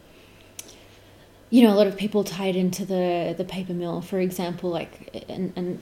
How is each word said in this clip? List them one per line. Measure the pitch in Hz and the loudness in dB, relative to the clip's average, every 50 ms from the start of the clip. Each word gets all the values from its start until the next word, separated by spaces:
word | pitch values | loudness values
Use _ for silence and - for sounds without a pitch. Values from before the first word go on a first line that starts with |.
| - - - - - - - - - - - - - - - - - - - - - - - - - - - - - - | -20 -20 -20 -20 -20 -20 -20 -20 -20 -18 -18 -18 -18 -18 -20 -20 -20 -20 -20 -20 -20 -20 -20 -20 -20 -20 -20 -20 -4 4
you | 226 254 233 | 8 8 8
know, | 214 202 | 8 8
a | |
lot | 202 208 | 6 4
of | 196 190 | 4 2
people | - 196 208 214 208 196 | -2 -4 0 0 0 0
tied | - 165 185 196 190 180 | 0 -4 -2 -2 0 0
into | 185 185 180 180 - 202 | 2 0 0 0 -4 -4
the, | 190 190 185 180 180 175 170 165 165 170 | -2 0 0 2 2 0 0 -2 -2 -4
the | - 185 | -4 -6
paper | 185 175 190 185 185 175 | -6 -6 -8 -6 -6 -6
mill, | 175 175 170 170 170 | -4 -4 -4 -6 -6
for | 165 - 196 185 | -6 -4 -2 -2
example, | 185 185 180 - 180 175 170 175 185 180 | -2 -2 -2 -4 -6 -6 -6 -6 -4 -4
like, | 170 160 - - - - - - - - - - | -4 -4 -6 -8 -12 -20 -18 -14 -14 -12 -12 -10
and, | - - 185 180 - | -6 -6 -6 -6 -4
and | 185 180 180 180 - | -4 -4 -4 -6 -8